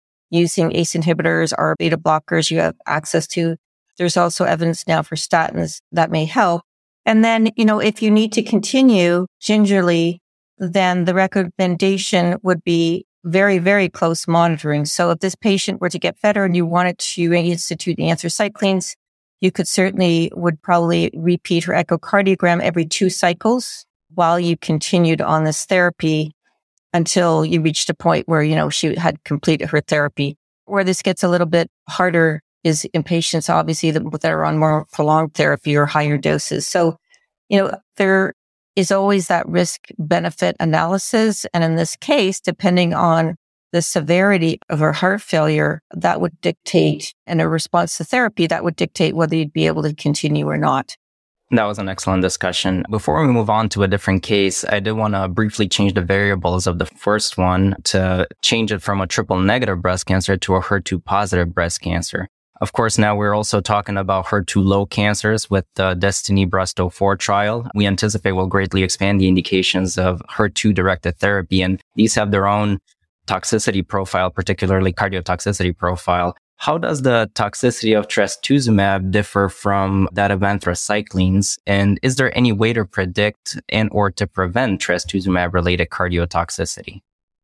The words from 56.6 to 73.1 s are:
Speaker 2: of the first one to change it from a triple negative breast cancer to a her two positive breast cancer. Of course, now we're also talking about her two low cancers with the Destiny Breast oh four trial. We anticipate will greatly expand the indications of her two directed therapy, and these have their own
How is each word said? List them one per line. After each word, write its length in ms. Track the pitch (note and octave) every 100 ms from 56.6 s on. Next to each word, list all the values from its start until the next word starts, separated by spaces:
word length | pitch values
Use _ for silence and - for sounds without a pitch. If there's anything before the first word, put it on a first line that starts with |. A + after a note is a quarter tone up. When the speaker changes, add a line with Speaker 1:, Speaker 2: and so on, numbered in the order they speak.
| F2+
Speaker 2:
of 140 | F2
the 60 | F2
first 520 | - G2+ G#2 - -
one 380 | F2+ F2+ G2 -
to 420 | - F#2+ F#2 F#2 - -
change 300 | - A#2 A2
it 100 | G2+
from 180 | - G2
a 60 | F#2
triple 320 | - F2+ F#2
negative 420 | F#2+ B2 G#2+ F2+
breast 260 | F#2 F#2 -
cancer 300 | F#2 F#2+ F#2+
to 200 | - F#2+
a 40 |
her 200 | - G2+
two 180 | - E2+
positive 560 | - G2 G2+ F2+ E2+
breast 260 | E2+ E2+ -
cancer. 480 | F2 E2+ - - F2+ _ _ -
Of 100 | G#2
course, 240 | - A2 A2+
now 180 | G#2
we're 200 | G#2 G#2
also 260 | G#2 G#2+ G#2
talking 380 | G2+ G#2 G2+ G2+
about 300 | G2 F#2+ -
her 140 | G#2
two 200 | F2+ G2+
low 240 | G2 G2 G2+
cancers 640 | - G#2 G2+ G#2+ A2 -
with 160 | G2 -
the 180 | - F#2+
Destiny 540 | F2 G2 - - G2 F2+
Breast 340 | F#2+ F#2 -
oh 80 | F2+
four 260 | - G2
trial. 560 | F#2+ - G2+ G#2 A#2 A#2+
We 120 | G#2 G2+
anticipate 460 | F#2 G#2+ G#2 G2
will 140 | F#2 F#2+
greatly 360 | G2 F#2+ G2
expand 380 | F#2 - G2 G2+
the 80 | F#2
indications 720 | F#2 E2+ F#2+ F#2 F#2 F#2 F#2
of 240 | F2+ F2 -
her 180 | - G#2
two 240 | - A2
directed 460 | F#2+ F#2+ F2+ F2+ -
therapy, 420 | G2+ G2 E2+ F#2
and 200 | F#2 F#2+ _ -
these 180 | A2
have 160 | A#2 G2+
their 160 | G2+ G2+
own 340 | G#2 G#2 G2 _ _ _